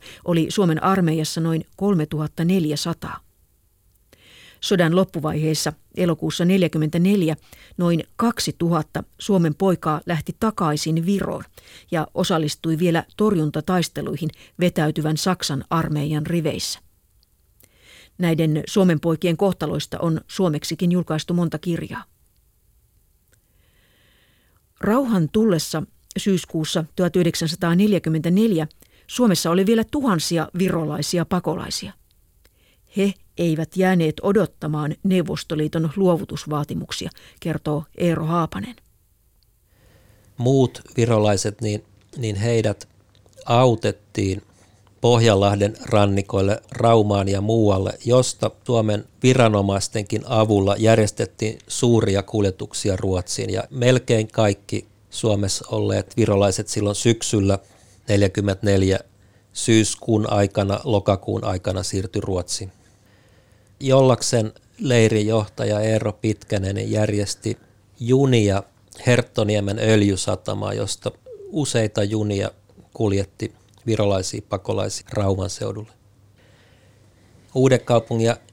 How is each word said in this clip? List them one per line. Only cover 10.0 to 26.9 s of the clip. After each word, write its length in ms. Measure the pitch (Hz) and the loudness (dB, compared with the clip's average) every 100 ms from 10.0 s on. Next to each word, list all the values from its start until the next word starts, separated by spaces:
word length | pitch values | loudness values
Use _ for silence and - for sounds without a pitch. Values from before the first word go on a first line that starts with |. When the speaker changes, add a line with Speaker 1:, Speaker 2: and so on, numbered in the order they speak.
| - | -2
Speaker 1:
lähti 300 | 165 156 - | -6 -6 -4
takaisin 640 | 220 214 170 147 160 160 170 | -4 -2 -2 -2 -2 -2 0
Viroon 380 | 196 185 - - _ - - - | -2 -2 -8 -12 _ -20 -20 -8
ja 160 | 170 - | -6 -4
osallistui 640 | - 185 170 151 - 165 160 | -4 -2 0 -2 -4 -4 0
vielä 260 | 175 170 - - | 0 0 -4 -2
torjuntataisteluihin 1120 | 214 185 151 151 151 185 160 - 151 147 156 - - - | 0 0 0 -2 -2 -2 -2 -6 -8 -6 -8 -10 -14 -2
vetäytyvän 560 | 175 170 156 156 151 156 | -2 2 0 0 -2 -2
Saksan 480 | 180 151 - 139 - | -2 -2 -4 -6 -4
armeijan 560 | 165 151 147 143 151 151 | -2 -2 -2 -2 -4 -2
riveissä. 540 | 170 151 - - - _ _ _ _ _ _ _ _ _ _ _ - - - | -2 -2 -4 -6 -10 _ _ _ _ _ _ _ _ _ _ _ -20 -18 -4
Näiden 440 | 175 160 160 151 143 | -2 0 0 0 -2
Suomen 340 | 214 185 156 | 2 4 2
poikien 360 | 170 160 180 160 | 0 0 0 0
kohtaloista 600 | 202 180 156 156 - - | 0 0 -4 -6 -8 -4
on 220 | 170 160 - | -2 -4 -6
suomeksikin 680 | - 185 147 - 165 175 | -2 -2 -2 -6 -2 0
julkaistu 420 | 180 165 156 - | 0 -2 -4 -2
monta 240 | 175 165 156 | -2 -2 -4
kirjaa. 460 | 175 165 - - - _ _ _ _ _ _ _ _ _ _ _ _ _ _ _ _ _ _ _ _ _ _ _ _ _ _ _ | -6 -6 -6 -12 -14 _ _ _ _ _ _ _ _ _ _ _ _ _ _ _ _ _ _ _ _ _ _ _ _ _ _ _
Rauhan 480 | - 233 262 202 156 | 0 0 2 2 2
tullessa 500 | 214 220 165 - 160 - _ _ - | 2 2 2 -2 -6 -8 _ _ -6
syyskuussa 680 | - 185 - 165 156 180 160 | -2 -2 -2 -6 -4 -4 -4